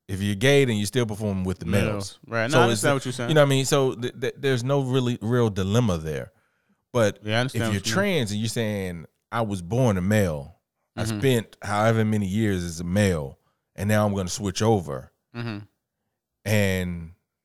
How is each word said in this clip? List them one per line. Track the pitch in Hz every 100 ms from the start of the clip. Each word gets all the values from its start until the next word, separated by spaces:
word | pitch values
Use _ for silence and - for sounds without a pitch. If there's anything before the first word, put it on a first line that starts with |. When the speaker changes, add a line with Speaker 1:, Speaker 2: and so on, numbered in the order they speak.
| -
Speaker 1:
If | 95
you're | 101 98
gay, | 131 143 131
then | 104
you're | 104
still | 131 113
performing | 104 104 95 92
with | 90
the | 85
males. | - 113
Speaker 2:
Males. | 104 98 - -
Right. | 117 117
No, | 160
Speaker 1:
So |
Speaker 2:
I |
Speaker 1:
it's | - 104
Speaker 2:
understand | 147
Speaker 1:
the, | 139
Speaker 2:
what | 127
you're |
saying. | 123 120
Speaker 1:
you | 151
know |
what | 139
I |
mean? | 135 131
So | 143 131 113
th-, | 120 120
th-, | 120 -
there's | 135 127
no | 127 143
really | 127 135 123 123
real | 107 123 113
dilemma | 98 95 113 117 85
there. | 78 69 60 _ _ _ _ _ _
But | 120 104 -
Speaker 2:
Yeah, | 107 110
I |
understand | 127 127
Speaker 1:
if | 113
Speaker 2:
what |
Speaker 1:
you're | 101 - 185
Speaker 2:
you |
mean. | 202 170
Speaker 1:
trans | 107
and | 104
you're | 110
saying, | - 107 104 92 85 - _ -
"I | 117
was | 110 98
born | 85 117 123 92
a |
male, | 92 107 92 73 76 - _ _ _ -
I |
Speaker 2:
Mm-hmm. | 110 107
Speaker 1:
spent | 135 120 - -
however | 98 104 113 113 110
many | 107 95
years | 104 107 92
as | 87 82
a |
male, | 87 98 101 82 67 - _ _ _ -
and | 101
now | 107 107
I'm |
gonna | 98 90
switch | - 98 -
over," | 110 104 78 65 - _ _ 117
Speaker 2:
Mm-hmm. | 117 101 104 _ _ _ _ _ _ _ 101
Speaker 1:
and | 107 98 92 90 85 82 - _ _